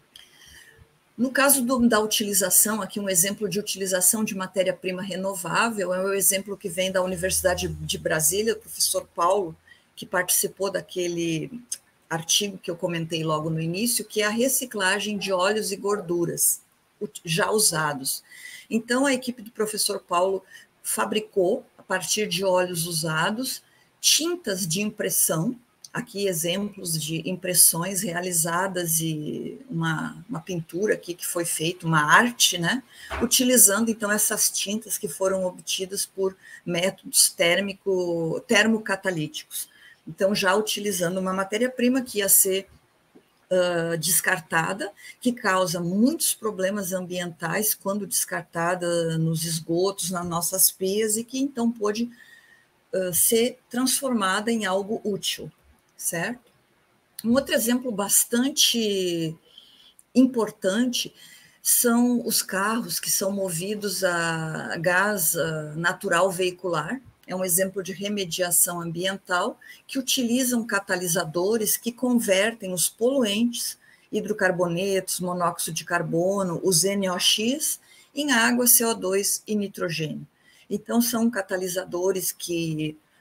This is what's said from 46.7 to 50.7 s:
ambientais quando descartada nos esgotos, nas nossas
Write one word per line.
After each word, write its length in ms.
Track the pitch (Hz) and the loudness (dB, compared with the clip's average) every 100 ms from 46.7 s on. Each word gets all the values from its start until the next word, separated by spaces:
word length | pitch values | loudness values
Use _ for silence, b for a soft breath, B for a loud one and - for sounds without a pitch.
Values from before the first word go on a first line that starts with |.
| 208 180 | -2 -4
ambientais 840 | 185 175 180 175 165 165 185 208 | -6 -4 -6 -6 -6 -4 0 0
quando 320 | - 190 208 180 | -2 -2 -4 -2
descartada 1120 | - - 175 165 170 170 180 175 170 165 160 | -4 -2 -6 -6 -2 0 0 0 0 0 0
nos 240 | 160 160 | 0 0
esgotos, 680 | 165 165 165 170 190 190 175 | -2 -4 -2 0 0 0 -4
nas 120 | 175 | -4
nossas 460 | 175 165 - 190 - | -4 -2 0 2 2